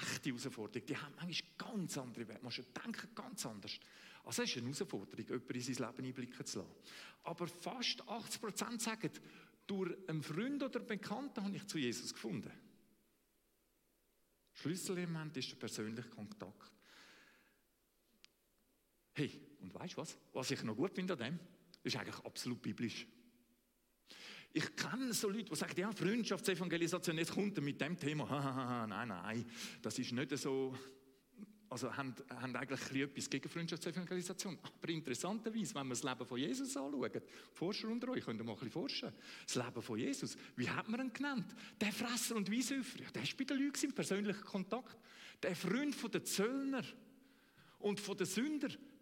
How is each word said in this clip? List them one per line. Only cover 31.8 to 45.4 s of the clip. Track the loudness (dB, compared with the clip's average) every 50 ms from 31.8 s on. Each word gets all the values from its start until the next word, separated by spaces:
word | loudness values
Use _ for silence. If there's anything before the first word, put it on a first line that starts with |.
| -2 0 0
haben, | 0 -2 -2 -4 -6 -8 -8
haben | -6 -4 -2 -2 -2
eigentlich | -2 -2 0 -2 -2
ein | -2 0
bisschen | 2 2 2 2
etwas | 0 -2 -2 0
gegen | 0 0 0 -2
Freundschaftsevangelisation. | -4 -2 -2 -2 -2 -2 -2 -2 -2 -2 -2 -2 -2 -2 -2 -2 -4 -4 -4 -4 -6 -6 -8
Aber | -12 -12 -6 -2 -2
interessanterweise, | 0 0 0 0 0 0 2 2 0 0 0 0 2 2 2 2 0
wenn | 0 0 0
wir | 0
das | 2 2
Leben | 2 2 0 0
von | -2 0 2
Jesus | 2 2 2 2 0 0 0
anschauen, | 0 0 0 2 2 2 2 0 -2 -6 -6 -12 -16 -16 -14 -6
Forscher | 0 0 0 2 2 0 0
unter | 0 0 2 2
euch, | 0 2 2
könnt | 0 0 0
ihr | 0
mal | -2 -2
ein | -2
bisschen | -2 -2
forschen. | 0 0 0 0 0 0 -2 -4 -6 -8 -12 -14 -14 -8 -4
Das | 0 2
Leben | 2 2 0 0 -4 -2
von | 0 0 2
Jesus, | 2 2 2 2 0 -2 -4 -6 -10 -6 -2
wie | 0 2 2
hat | 2 2 0 0
man | 0 0
ihn | 0 0 0
genannt? | 0 0 2 2 0 0 -2 -4 -12 -14 -8 -2 2
Der | 2 2 2
Fresser | 2 0 0 2 2 2 2 2
und | 2 2 4
Weissäufer. | 4 4 4 4 2 2 0 -2 -4 -8 -8
Ja, | -6
der | -2 0 0
war | 0 2
bei | 2 2
den | 4 4 4
Leuten | 4 4 4 2 2
im | 2 2
persönlichen | 2 2 4 4 4 4 4 2 0 -2
Kontakt. | -2 0 0 0 2 0 -2 -2 -4 -12 -18 -18 -20 -18 -16 -16 -16 -8 -2